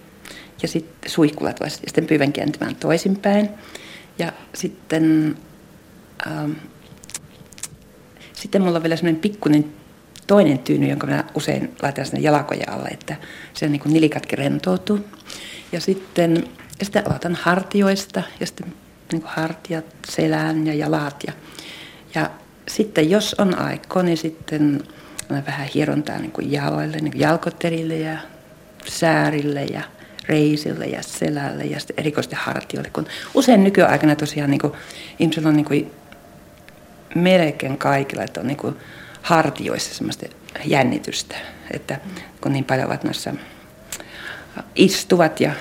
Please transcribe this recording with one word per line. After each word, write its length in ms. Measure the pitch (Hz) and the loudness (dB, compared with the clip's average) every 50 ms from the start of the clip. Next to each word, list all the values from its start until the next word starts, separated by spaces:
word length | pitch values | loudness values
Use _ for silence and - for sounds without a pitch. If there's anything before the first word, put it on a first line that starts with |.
| - - - - - - - - - - - - | -20 -20 -20 -20 -20 -20 -18 -18 -20 -20 -10 -6
ja 60 | - 160 | -4 -2
sitten 440 | - 170 160 - - - - - | -2 -4 -4 -6 -12 -14 -12 -4
suihkulla 420 | - - 160 147 - - 71 76 - | 2 4 4 4 4 0 -4 -4 -4
toisin 260 | - - 151 - - | -4 -6 -6 -8 -8
ja 60 | - - | -12 -4
sitten 200 | - - - - | -2 0 2 2
pyydän 260 | 160 147 143 139 147 | 2 2 2 2 0
kääntymään 420 | - - 147 151 - - - - | 0 -2 -2 -2 -2 -4 -6 -6
toisinpäin. 720 | - - 151 160 170 - 196 196 196 - 202 202 208 208 208 - - - - - - - - - - - - - - | -4 0 0 2 2 2 0 0 0 2 2 4 4 2 2 -2 -8 -16 -18 -18 -18 -18 -18 -20 -20 -20 -12 -8 -6
Ja 160 | 170 165 - - - - - | -6 -6 -6 -10 -14 -16 -10
sitten, 840 | - - 175 - - - - - 160 160 160 156 156 156 156 - - - - - - - - - - - - - - - - - - - - | -8 -8 -8 -8 -10 -6 -2 0 4 4 6 6 4 4 2 -2 -4 -8 -20 -20 -20 -20 -20 -20 -20 -20 -20 -20 -20 -20 -18 -14 -10 -10 -8
ähm, 240 | 156 151 151 147 156 - - - - - - - - - - - - - - - - - - - - - - - - - - - - - - - - - - - - | -6 -6 -6 -6 -6 -8 -12 -18 -20 -20 -20 -20 -20 -20 -18 -16 -16 -16 -16 -18 -20 -20 -20 -20 -18 -16 -16 -16 -16 -18 -20 -20 -20 -20 -20 -20 -20 -20 -20 -20 -16
sitten 280 | - - - - 196 | -14 -6 -2 0 2
mulla 160 | 190 180 170 170 | 2 2 2 2
on 60 | 160 | 0
vielä 120 | 165 165 | 0 0
semmoinen 260 | 160 175 170 160 160 | 2 2 2 2 2
pikkuinen 440 | - 208 202 - - - 151 151 147 151 - - - - - - - - - - - - | 0 -2 -2 0 2 4 4 4 4 2 -4 -16 -20 -20 -20 -20 -20 -20 -20 -8 2 6
toinen 320 | 202 202 190 147 143 131 | 6 8 8 6 4 2
tyyny, 280 | - - 151 143 139 139 | 0 0 2 2 2 2
jonka 200 | 139 139 143 139 | 0 0 -2 -2
minä 160 | 143 147 - - - | -2 -2 -2 -4 -6
usein 400 | 156 - - 143 - - - - - | -4 -2 -2 -2 -2 -4 -6 -6 -4
laitan 240 | - 143 135 - 139 | -4 -4 -2 -4 -4
sinne 160 | - - 139 | -4 -2 0
jalkojen 480 | 143 151 147 147 143 147 - - - - | 2 4 4 4 2 0 -4 -4 -4 -6
alle, 200 | - - - - | -6 -6 -6 -8
että 260 | - - - - 156 147 - - - - - - - | -8 -10 -10 -10 -10 -10 -12 -14 -18 -18 -18 -16 -6
se 120 | - 170 | -2 0
on 60 | 156 | 0
niinku 180 | 147 143 - 147 | 0 0 2 4
nilikatkin 480 | 156 160 160 151 147 139 - - - - | 4 6 6 4 2 0 -4 -4 -4 -2
rentoutuu. 600 | 135 139 139 147 - 185 185 180 - - 208 202 208 - - - - - - - - - - - - - | 0 0 0 0 0 0 0 0 0 0 0 0 -2 -6 -14 -20 -18 -16 -16 -16 -16 -16 -16 -18 -12 -8
Ja 100 | - 170 | -8 -2
sitten, 640 | - - 190 190 - - - - 170 170 165 165 - - - - - - - - | 0 0 0 -2 -4 -2 0 2 4 4 4 2 2 -2 -8 -16 -20 -18 -10 -8
ja 60 | 202 | -6
sitten 220 | 202 - 208 - - | -2 0 0 2 0
aloitan 280 | 143 139 - 175 175 | 0 -2 -2 -4 -4
hartioista 880 | 160 - 170 175 185 190 - - 202 202 196 196 196 - - - 185 175 - - - | 0 2 2 2 2 2 0 2 4 4 4 4 2 -2 -4 -6 -6 -6 -6 -6 -8
ja 80 | - - | -8 -8
sitten 260 | - - - 180 - - - - - - - - | -8 -10 -14 -14 -16 -16 -20 -20 -20 -20 -8 -4
niinku 160 | 165 165 156 - | -4 -4 -4 -4
hartiat, 560 | - - 160 160 165 - - - 170 160 160 - - - - - | -4 -4 -4 -4 -6 -8 -8 -6 -6 -6 -6 -8 -14 -16 -14 -6
selän 580 | - - 160 156 156 156 156 160 160 156 156 156 | -2 0 2 2 2 2 0 0 0 0 0 0
ja 60 | 151 | 0
jalat. 500 | 147 151 151 160 156 147 143 143 - - - | 0 0 0 0 0 -2 -4 -6 -8 -10 -10
Ja, 60 | 156 - - - - - - - - - - - - - - - - | -10 -12 -16 -20 -18 -18 -18 -16 -18 -18 -18 -18 -20 -20 -16 -8 -4
ja 140 | 160 156 156 - - - - - - - - | -2 -2 -2 -4 -10 -20 -20 -20 -18 -14 -6
sitten 420 | - - - 208 - 165 156 156 | -2 -2 -2 0 2 2 4 4
jos 260 | 185 214 208 - - - | 4 2 2 0 0 2
on 220 | 202 185 180 160 | 2 2 2 0
aikaa, 440 | 143 143 139 147 - - - 185 185 | -2 -4 -4 -6 -8 -4 -2 0 2
niin 140 | 175 170 160 | 2 0 0
sitten 640 | - 160 160 - - - 156 151 151 147 143 139 - - - - - - - - - - | -2 -6 -8 -10 -8 -4 0 2 2 2 2 0 -2 -8 -14 -20 -20 -18 -16 -14 -8 -6
mä 140 | 139 139 139 | -4 -4 -4
vähän 220 | - 135 147 139 139 - | -4 -6 -6 -6 -4 -2
hierontaa 440 | 143 151 147 143 147 208 - - - | 0 0 0 0 -2 -2 -4 -6 -6
niinku 240 | - - - - | -8 -8 -8 -6
jaloille, 560 | - 135 143 147 143 147 147 151 151 151 156 156 | -4 -2 -2 -2 -2 -2 -2 -2 -4 -4 -4 -4
niinku 200 | 156 147 131 131 | -4 -4 -2 0
jalkoterille 800 | 147 151 160 165 - 170 160 - - 170 165 165 160 160 160 160 | 2 2 2 2 0 -4 -6 -4 -4 -4 -2 -2 -4 -4 -4 -4
ja 200 | 156 156 160 160 - - - - - - - - - - - - - - | -4 -6 -6 -8 -12 -14 -20 -20 -20 -20 -20 -20 -20 -20 -20 -18 -14 -12
säärille 760 | - - - 165 156 151 147 147 151 147 143 147 143 143 139 | -4 0 2 4 4 4 2 2 2 0 0 -2 -2 -2 -4
ja 180 | - - - 147 - - - - - - - - - | -4 -6 -6 -8 -12 -14 -20 -20 -20 -20 -10 -2 0
reisille 560 | 156 151 151 151 151 151 151 - - 160 - | 2 4 4 4 4 2 0 -4 -4 -4 -6
ja 180 | - - - 170 | -6 -6 -8 -8
selälle 600 | - - - 170 160 151 147 143 135 131 143 151 | -10 -6 -4 -2 -2 -2 -2 -4 -4 -4 -6 -6
ja 160 | 143 147 143 | -6 -6 -6
sitten 200 | - - - - | -8 -8 -6 -4
erikoisesti 360 | 147 156 147 151 123 - 156 | -4 -2 0 -2 -2 -2 -4
hartioille, 540 | - - - 123 - - - - 135 139 - | -6 -4 -4 -4 -6 -6 -8 -8 -8 -8 -6
kun 180 | - 156 156 - - - - - - | -6 -6 -6 -6 -8 -12 -12 -2 2
usein 300 | - 262 247 247 202 190 | 4 6 8 8 8 8
nykyaikana 520 | 196 202 196 175 - 135 143 151 151 147 | 8 8 6 6 6 6 6 4 4 4
tosiaan 340 | 147 151 147 - 151 147 139 | 4 2 -2 -2 0 0 2
niinku 260 | 139 147 - 147 - - - - - - - - - - | 2 2 2 0 -2 -6 -12 -16 -16 -16 -16 -12 -2 0
ihmisillä 300 | 165 160 - 165 156 156 | 2 2 2 2 4 4
on 60 | 151 | 4
niinku 180 | 151 147 - 143 147 - - - - - - - - - - - - - - - - - - - - - - - - - - - | 4 4 2 2 0 0 -2 -8 -18 -20 -20 -20 -20 -20 -20 -20 -20 -20 -20 -20 -20 -20 -20 -20 -20 -20 -20 -20 -20 -10 -4 0
melkein 640 | 170 175 185 185 180 170 151 143 - - 135 135 143 | 2 6 6 6 6 6 4 0 -2 -4 -4 -4 0
kaikilla, 460 | - 139 139 139 139 139 - - 98 | 2 2 2 2 2 0 -2 -4 -4
että 160 | - - - | -4 -4 -4
on 80 | 95 123 | -4 -4
niinku 260 | 147 147 - - 147 - - - - - - - - - | -4 -2 -4 -4 -6 -6 -10 -18 -18 -18 -18 -20 -18 -10
hartioissa 720 | - - 170 160 156 147 - - - - - - - - - | -2 2 4 4 4 2 0 -4 -4 -4 -4 -4 -6 -8 -8
semmoista 300 | - - - - - - - - - - - - - - | -8 -6 -6 -6 -8 -10 -14 -16 -18 -18 -16 -14 -8 -2
jännitystä, 720 | 151 160 143 127 123 120 - - - - - - - - - - - - - - - | 0 2 4 4 2 0 -2 -4 -6 -6 -8 -8 -8 -10 -12 -12 -14 -16 -16 -12 -10
että 280 | - - - - - 143 - 196 185 - - - - - | -10 -8 -8 -8 -8 -8 -10 -12 -14 -14 -16 -16 -12 -6
kun 120 | - 135 139 | -2 -2 0
niin 120 | 135 131 | 0 0
paljon 220 | - 135 131 131 - | 0 0 0 0 0
ovat 160 | - 135 - | -2 -2 -2
noissa 300 | 151 - - - - - - - - - - - - - - - - - - - - - - - - - - - - - - - - - | -4 -4 -4 -6 -6 -8 -8 -10 -14 -20 -20 -20 -20 -20 -20 -18 -14 -14 -14 -14 -16 -16 -14 -14 -12 -14 -14 -16 -16 -14 -14 -14 -2 4
istuvat 640 | - 185 190 - - - - 190 175 170 156 156 - | 6 6 6 4 2 0 2 4 4 4 4 2 0
ja 140 | - 147 147 - | 0 -2 -2 -4